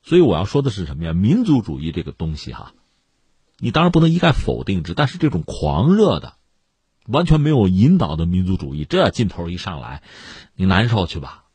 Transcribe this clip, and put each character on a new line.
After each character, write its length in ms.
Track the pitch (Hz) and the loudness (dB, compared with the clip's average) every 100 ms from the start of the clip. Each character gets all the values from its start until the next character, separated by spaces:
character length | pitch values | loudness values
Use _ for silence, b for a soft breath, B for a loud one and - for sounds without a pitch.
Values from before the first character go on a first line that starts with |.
所 160 | - 170 | 2 4
以 40 | |
我 140 | 147 | 4
要 100 | 80 | 2
说 160 | 98 143 | 0 -2
的 100 | 139 | -2
是 140 | 101 | -4
什 120 | 78 67 | -8 -8
么 60 | |
呀？ 100 | 82 | -4
民 320 | 82 104 214 | 0 2 2
族 160 | 220 135 | 2 0
主 180 | 98 67 | 0 -8
义 120 | 80 | -6
这 100 | 80 | -6
个 100 | 76 | -10
东 240 | - 80 | -8 -8
西 160 | 78 - | -8 -12
哈， 220 | 58 - _ _ _ _ _ _ _ _ _ | -16 -18 _ _ _ _ _ _ _ _ _
你 100 | 120 | -4
当 140 | 151 | 2
然 80 | 175 | 2
不 80 | 170 | 4
能 100 | 165 | 4
一 80 | 170 | 4
概 140 | 165 | 2
否 320 | 139 - 58 | 0 -2 -4
定 180 | - 98 | -2 -4
之， 120 | - | -4
但 140 | 87 143 | -2 -4
是 100 | - | 0
这 120 | 151 | -2
种 140 | - | -2
狂 480 | - - 147 78 135 | -6 -4 -2 0 2
热 260 | 202 196 82 | 4 4 2
的、 140 | 60 _ _ _ _ _ _ _ | -6 _ _ _ _ _ _ _
完 200 | - 131 | -4 -2
全 140 | 175 156 | 2 2
没 100 | 147 | 4
有 180 | 143 95 | 4 4
引 300 | 92 127 185 | 4 4 4
导 160 | 87 | 2
的 100 | 78 | -2
民 220 | 82 90 92 | -2 0 0
族 100 | 92 | -4
主 160 | 71 | -6
义， 120 | 73 | -10
这 240 | 76 180 131 | -4 0 0
劲 160 | - 104 | 0 -4
头 220 | - 85 | -4 -10
一 80 | 90 | -10
上 220 | 101 76 | -10 -12
来， 220 | 58 67 B B B B B | -14 -16 B B B B B
你 100 | - | -2
难 240 | 92 92 117 | 2 2 2
受 160 | 113 | 0
去 140 | 85 78 | -2 -6
吧。 240 | 65 - _ | -14 -18 _